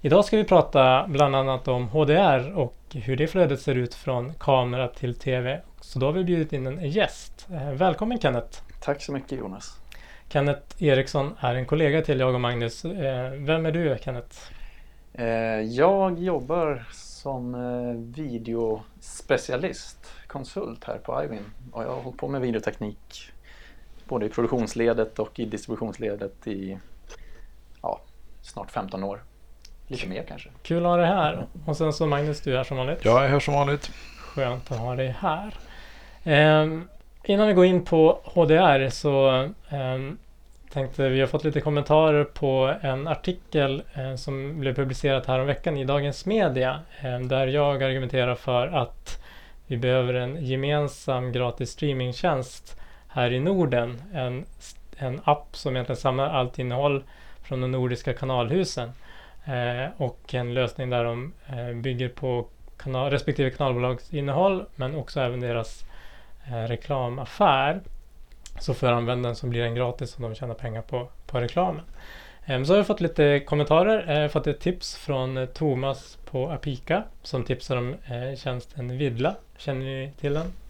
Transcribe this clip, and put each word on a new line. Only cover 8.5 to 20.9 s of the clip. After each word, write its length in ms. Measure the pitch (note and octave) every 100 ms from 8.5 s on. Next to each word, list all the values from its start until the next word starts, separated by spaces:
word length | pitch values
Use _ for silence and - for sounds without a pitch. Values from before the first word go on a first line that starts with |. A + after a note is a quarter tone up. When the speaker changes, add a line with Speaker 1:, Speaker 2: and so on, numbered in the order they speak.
| - - -
Speaker 2:
Tack 220 | - C#3+
så 100 | -
mycket, 260 | C#3 C3 C3
Jonas. 420 | G#2+ F#2+ - - - - - - -
Speaker 1:
Kenneth 560 | D3 C#3+ C#3+ - -
Eriksson 500 | D3+ C3+ C3+ D3+ C#3 -
är 140 | B2+
en 120 | B2 B2+
kollega 360 | D3+ D#3 D#3
till 180 | D#3+ C3+
jag 140 | C3
och 60 | B2+
Magnus. 440 | B2 A#2+ A#2 -
Eh, 460 | E3 F3+ C3+ C3 B2+
vem 360 | C3+ C#3+ D#3+ D#3+
är 60 |
du, 260 | D#3+ E3 B2
Kenneth? 340 | - A#2+ - - - - - - - - -
Speaker 2:
Eh, 140 | - A#2 A2+ A2+ A2
jag 580 | A2 A#2+ E3 G3 F#3+ E3+
jobbar 680 | F3+ D#3+ B2+ F3 D#3 C3+ A#2
som, 640 | - - - C#3 C3 B2
eh, 400 | B2 B2 B2 A#2+ A#2+ A2+ B2
videospecialist, 1900 | D3+ A#2+ A2+ A#2 A2+ G#2+ - - - - - C3 - B2+ F3+ - - - - - -
konsult 580 | - C3+ - - A2+
här 140 | -